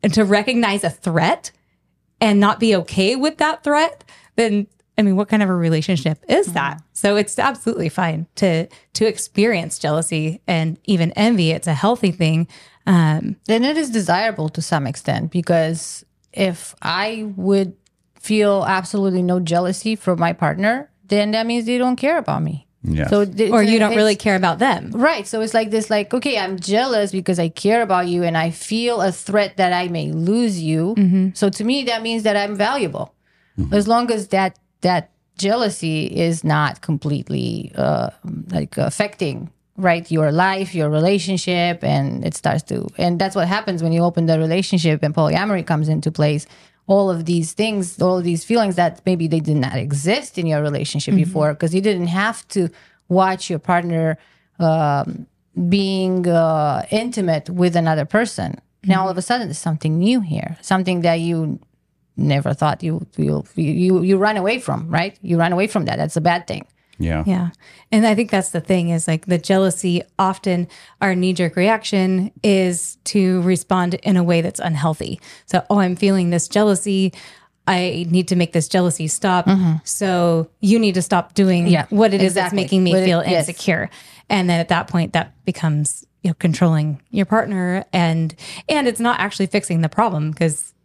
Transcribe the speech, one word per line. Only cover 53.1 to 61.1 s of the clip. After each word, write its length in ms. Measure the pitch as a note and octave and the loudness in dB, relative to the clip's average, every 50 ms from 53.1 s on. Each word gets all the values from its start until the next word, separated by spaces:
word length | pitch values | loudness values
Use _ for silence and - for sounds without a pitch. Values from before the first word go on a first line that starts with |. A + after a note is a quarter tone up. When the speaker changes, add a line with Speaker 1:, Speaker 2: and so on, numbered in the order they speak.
| F3+ F#3+ F#3 F#3+ F#3 F#3 - - | 2 4 4 2 0 -4 -6 -6
Speaker 2:
your 100 | F3 D#3 | -6 -6
partner, 600 | _ - F3+ F3 F3 F3 E3+ E3 D#3+ D#3+ D#3 - _ _ _ _ _ _ _ - | _ 0 0 0 2 0 -2 0 0 0 -2 -4 _ _ _ _ _ _ _ 0
um, 680 | E3+ D#3+ D#3+ D#3+ D#3 D3 C#3+ C#3 C#3 - - - - _ _ _ _ _ _ F3 F3 F3 | 0 2 2 2 2 2 0 0 -2 -4 -8 -12 -14 _ _ _ _ _ _ -4 0 2
being, 580 | F#3+ G3+ G3 F#3+ F#3+ F#3+ F#3 F#3 F#3 F#3 F3 F3 | 2 2 2 0 -2 -2 0 0 0 0 0 2
uh, 560 | E3+ E3 E3 D#3+ D#3+ D#3 D3+ D3 - - - - | 2 4 4 2 2 0 0 0 -2 -2 -4 -2
intimate 580 | G3+ G#3+ A#3 B3 B3 A3 F#3+ E3+ D#3+ D3 - - | -4 -2 -2 -4 -4 -2 -2 0 -2 -2 -4 -6
with 260 | F3+ F3+ F3+ F3+ E3+ | -2 0 0 2 2
another 280 | F3 E3 D#3+ D#3+ D#3 D3 | 2 0 2 0 0 -2
person. 560 | - - G#3+ A#3+ - - - F2 - - - _ _ _ _ - | 0 0 0 0 -2 -4 -8 -8 -8 -8 -10 _ _ _ _ 2
Now, 180 | F#3+ F#3 F#3+ | 2 2 4
all 60 | F#3+ F#3+ | 2 0
of 80 | F3+ | -2
a 40 | F#3 | -4
Speaker 1:
Mm-hmm. 60 | F#3 | -2
Speaker 2:
sudden, 200 | - B3 B3+ A3+ D#3 | -2 -2 -2 -2 -6
there's 100 | C#3+ - | -8 -6
something 400 | - E3+ D#3 D3+ - D#3 D#3 E3 | -4 -4 -4 -2 -2 -2 0 0
new 220 | F3+ G#3+ B3+ B3+ | 2 2 2 0
here, 360 | G3+ E3 D3 - - - E3 - | 0 -2 -4 -6 -6 -8 -12 -14
something 420 | - - G3 F#3 F3+ F#3 F#3 F3 | -2 0 0 0 2 0 -2 0
that 180 | E3 E3+ | 2 2